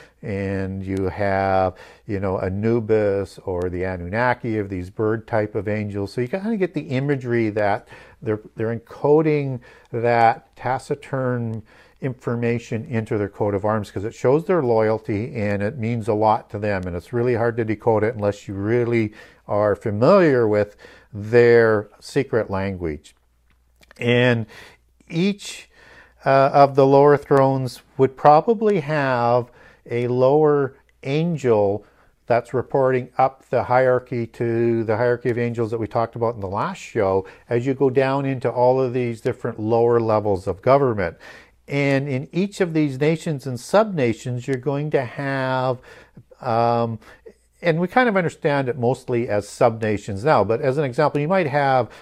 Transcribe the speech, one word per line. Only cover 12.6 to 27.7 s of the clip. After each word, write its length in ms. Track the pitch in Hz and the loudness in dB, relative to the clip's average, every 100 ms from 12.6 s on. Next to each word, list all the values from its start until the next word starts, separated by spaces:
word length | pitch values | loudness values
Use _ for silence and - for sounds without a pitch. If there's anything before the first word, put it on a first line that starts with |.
| - 113 113 | -4 -8 -4
into 300 | 113 110 107 | -6 -2 -2
their 120 | 98 | -4
coat 260 | - 104 | -2 -2
of 100 | 101 | 0
arms 240 | 104 110 101 | -2 -2 -4
'cause 160 | 101 | -8
it 100 | 107 | -10
shows 320 | - 127 147 165 | -2 0 2 2
their 160 | 180 | 0
loyalty 720 | 123 113 110 110 - 101 127 120 | 2 2 2 0 -2 -4 -4 -4
and 260 | 104 101 | -4 -2
it 160 | 104 - | -4 -4
means 300 | 110 120 107 | -4 -4 -2
a 60 | |
lot 360 | 107 110 110 - | 2 2 2 -2
to 80 | 104 | -6
them. 240 | 104 98 | -4 -4
And 120 | 92 87 | -4 -8
it's 160 | - | -6
really 220 | 120 123 | -2 0
hard 220 | 113 117 117 | 0 0 -2
to 60 | |
decode 380 | 110 104 120 110 | -4 -2 0 2
it 140 | 107 113 | 0 -2
unless 320 | 101 101 - | -2 -4 -8
you 60 | |
really 580 | 98 104 120 120 117 107 - - _ - | -6 0 0 0 0 -2 -6 -20 _ -4
are 300 | 104 104 98 | 0 0 0
familiar 720 | 117 104 135 196 165 127 110 | -2 0 4 6 6 4 2
with 280 | 104 104 - - - _ | 2 0 -6 -20 -20 _
their 760 | 104 104 120 120 117 113 107 107 _ | -12 2 6 8 8 6 2 -2 _
secret 500 | - 147 131 117 101 | -6 -4 -2 -2 -2
language. 640 | 95 98 92 85 76 - _ _ _ _ _ _ _ _ - | -4 -4 -6 -6 -8 -12 _ _ _ _ _ _ _ _ -6
And 480 | 120 123 123 117 107 - - _ _ _ - | 0 2 4 0 -4 -14 -20 _ _ _ -10
each, 600 | 165 196 202 - - - _ - - - _ | -4 -2 -4 -10 -16 -20 _ -20 -20 -20 _
uh, 260 | 139 135 139 | 2 4 4
of 220 | 143 139 | 6 6
the 120 | 135 135 | 6 6
lower 300 | 139 147 147 | 8 6 4
thrones 680 | - 139 135 135 127 | 4 4 4 0 -4